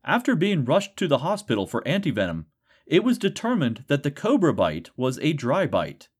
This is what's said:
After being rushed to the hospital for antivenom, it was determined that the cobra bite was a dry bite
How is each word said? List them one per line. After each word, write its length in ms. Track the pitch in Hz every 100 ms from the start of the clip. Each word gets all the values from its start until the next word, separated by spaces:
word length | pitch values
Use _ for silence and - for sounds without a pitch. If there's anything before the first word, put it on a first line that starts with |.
| -
After 320 | 220 214 151
being 260 | 196 185
rushed 320 | 120 175 196 -
to 100 | 180
the 80 | 135
hospital 500 | 156 208 - 107 95
for 140 | 117
antivenom, 640 | - 190 190 104 92 82 - _ _ _ -
it 180 | 165
was 140 | 247 240
determined 680 | 196 196 233 240 123 110 -
that 160 | 143
the 60 | 143
cobra 440 | 147 208 269 165
bite 360 | 104 85 76 - -
was 240 | 127 127
a 140 | 151
dry 340 | 151 120 135 175
bite 400 | 95 76 69 -